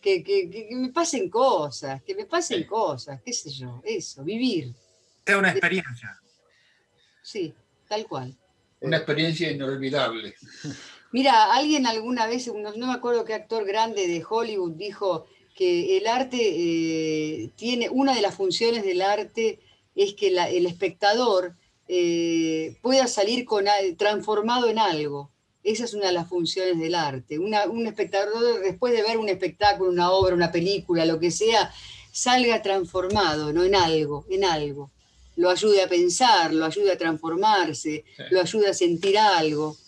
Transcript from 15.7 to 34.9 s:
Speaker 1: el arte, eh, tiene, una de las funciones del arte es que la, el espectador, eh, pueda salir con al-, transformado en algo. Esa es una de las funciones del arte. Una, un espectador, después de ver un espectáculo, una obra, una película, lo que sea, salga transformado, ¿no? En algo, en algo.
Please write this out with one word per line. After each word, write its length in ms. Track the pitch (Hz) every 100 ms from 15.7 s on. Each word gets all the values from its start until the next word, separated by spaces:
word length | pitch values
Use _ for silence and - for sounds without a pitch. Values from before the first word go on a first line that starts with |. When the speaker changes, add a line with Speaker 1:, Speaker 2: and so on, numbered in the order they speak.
| 175 175 190
Speaker 1:
el 100 | 214
arte, 300 | 247 262 254
eh, 1120 | 214 160 170 165 160 160 160 156 156 156 113 -
tiene, 320 | 226 247 226
una 240 | 254 269 254
de 60 |
las 140 | 196 -
funciones 480 | 190 170 226 233 196
del 160 | 180
arte 580 | 196 208 202 - 226 - _ _ _ -
es 180 | 202
que 180 | - 196
la, 180 | 180 180
el 160 | 180 180
espectador, 880 | 175 190 175 202 226 247 190 180 175 _ _ -
eh, 880 | 180 175 170 170 165 160 160 160 -
pueda 260 | 247 269 247
salir 360 | 220 202 247
con 240 | 247 208 202
al-, 300 | 208 196 170
transformado 720 | 208 208 170 208 220 247 240
en 100 | 220
algo. 500 | 208 160 147 143 143 _ _ _
Esa 200 | 196 220
es 100 | 233
una 140 | 208 196
de 60 |
las 160 | 175 170
funciones 500 | 180 165 185 185 170
del 160 | 160 175
arte. 420 | 151 135 - 151
Una, 280 | 196 214 202
un 200 | 233 226
espectador, 760 | 208 175 196 208 226 240 214
después 320 | 190 180 247
de 100 | 233
ver 140 | 214 226
un 100 | 214
espectáculo, 640 | 185 185 - 208 190 185
una 180 | 175 180
obra, 220 | 190 185
una 200 | 175 170
película, 520 | 170 175 196 - 170 165
lo 140 | 160
que 120 | 170
sea, 420 | 165 220 226 185 - - - -
salga 480 | - 254 254 240 220
transformado, 880 | 202 196 175 185 185 214 202 151 151
¿no? 140 | 160 185
En 100 | 196
algo, 500 | 165 160 147 143 -
en 160 | 190 196
algo. 440 | 160 147 139 139